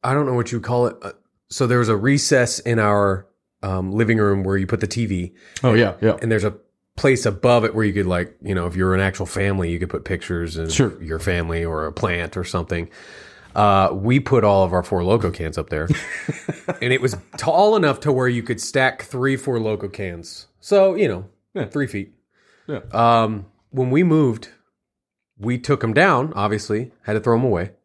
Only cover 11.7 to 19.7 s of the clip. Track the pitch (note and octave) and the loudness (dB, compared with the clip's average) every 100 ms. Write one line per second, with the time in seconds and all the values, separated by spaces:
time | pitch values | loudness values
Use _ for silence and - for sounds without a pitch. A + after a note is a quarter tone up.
11.7 | D#2 D#2 - G2 F2 E2 F#2 F2+ F#2 E2 | -4 -6 -4 -4 -2 -4 -8 -6 -6 -4
12.7 | F2 E2 - - - - - - - G#2 | -6 -6 -14 -20 -20 -20 -20 -10 0 4
13.7 | G2 F#2+ F#2+ G#2 C3+ B2 C3 G#2 G2 F#2 | 4 2 0 0 0 2 2 4 4 4
14.7 | F2+ F2+ F#2+ F2+ A2+ F#2 E2 D#2+ D#2+ D#2 | 0 -2 -2 2 2 0 -4 -6 -6 -6
15.7 | D#2 D2+ - - - - - - - - | -6 -2 -2 -4 -10 -10 -10 -10 -10 -10
16.7 | - B2 B2+ B2+ F#2 _ - - E3 G#3 | -6 -2 0 -2 -4 _ -6 0 4 4
17.7 | G#3+ D#3 C3 D3 C3 B2+ A#2+ A2+ A2+ - | 4 2 0 0 0 0 -2 -4 -6 -2
18.7 | C3+ C3 - - C3 C3+ C3 C#3+ A#2+ A2 | 0 0 -2 -12 -4 -2 -2 -2 -2 -2